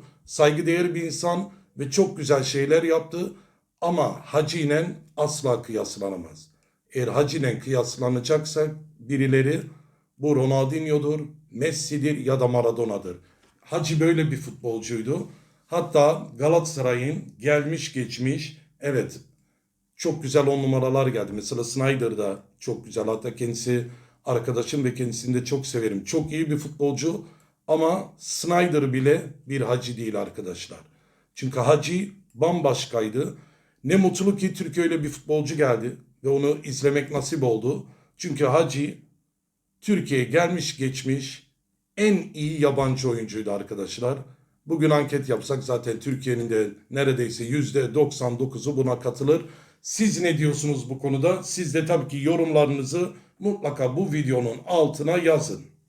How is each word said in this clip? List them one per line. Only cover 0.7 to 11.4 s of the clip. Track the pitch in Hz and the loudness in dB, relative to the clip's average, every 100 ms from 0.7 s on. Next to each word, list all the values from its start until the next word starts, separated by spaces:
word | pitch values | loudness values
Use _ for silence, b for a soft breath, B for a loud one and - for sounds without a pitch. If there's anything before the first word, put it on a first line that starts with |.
| 170 175 | 2 2
bir | 165 | -2
insan | 165 - 175 175 202 B B - | -6 -2 -2 -2 -4 B B -10
ve | 139 | -2
çok | 196 185 - | 2 2 0
güzel | 143 139 | 2 2
şeyler | 131 139 139 160 | 2 -2 4 4
yaptı. | 165 160 160 170 196 b b b b - | 4 0 0 -6 -6 b b b b -6
Ama | 170 175 120 - | -2 0 0 -2
Hacı | - 151 156 170 | -2 0 0 0
ile | 147 151 175 - - - | 2 2 0 -6 -14 -4
asla | 151 - 135 120 | -2 0 0 0
kıyaslanamaz. | - 110 98 101 98 92 82 - - _ _ _ _ | -2 -4 -4 -6 -6 -6 -10 -16 -20 _ _ _ _
Eğer | 131 117 | -4 0
Hacı | 117 147 156 | 2 0 0
ile | 131 110 | -2 -2
kıyaslanacaksa | 131 127 120 - 123 123 120 156 156 156 156 156 - - | -2 0 0 -2 0 0 2 0 0 -2 -2 -4 -16 -20
birileri, | 117 135 135 135 135 165 - b b b b - | -4 0 4 4 4 0 -6 b b b b -4
bu | 147 143 | 2 2
Ronaldinho'dur, | 131 135 135 156 156 147 147 156 151 - | 4 2 2 0 0 0 2 -2 -6 -16